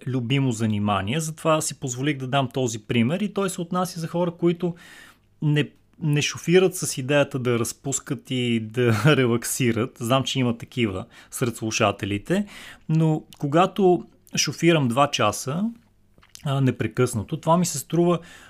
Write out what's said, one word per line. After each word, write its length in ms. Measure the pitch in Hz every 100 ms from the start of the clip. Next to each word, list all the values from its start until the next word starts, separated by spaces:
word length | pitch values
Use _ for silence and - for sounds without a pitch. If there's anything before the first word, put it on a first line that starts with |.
| 127
любимо 460 | 127 117 139 131
занимание, 680 | 110 113 104 104 98 98 156
затова 400 | 160 156 160 156
си 200 | - 147
позволих 360 | 135 120 143 135
да 100 | 127
дам 220 | 139 127
този 300 | 131 123 110
пример 420 | - 123 113 180
и 140 | 202
той 160 | 202 190
се 100 | 185
отнася 400 | 170 180 180 165
за 60 | 160
хора, 240 | 170 175
които 440 | 170 175 175 180 170 - - - _ _ _
не, 280 | 151 147 - _ _ -
не 220 | 156 147
шофират 540 | 131 - - 180 185 175
с 220 | 151 -
идеята 400 | 131 147 139 135
да 200 | 120 117
разпускат 720 | 117 - 143 127 - 131 -
и 300 | 127 120 117
да 420 | 110 117 120 107 135
<laughs> 100 | 139
релаксират. 800 | 123 117 - - 120 110 127 -
Знам, 220 | 117 135
че 160 | 127 135
има 200 | 123 120
такива 480 | - 127 110 95 - - -
сред 260 | - 123 -
слушателите, 920 | 110 - 104 101 101 101 - 190 202 - - - -
но 340 | 160 160 156 - -
когато 680 | 143 160 190 - 185 175 - _ _ -
шофирам 520 | - - 170 160 127
два 220 | 120 143
часа, 540 | - 107 - 131 165 226 233 _ _ _ _ _ -
а, 160 | 143 135
непрекъснато, 760 | 131 113 107 - 123 110 - 156
това 200 | 160 175
ми 100 | 170
се 120 | 135
струва 400 | - 165 175 170 - -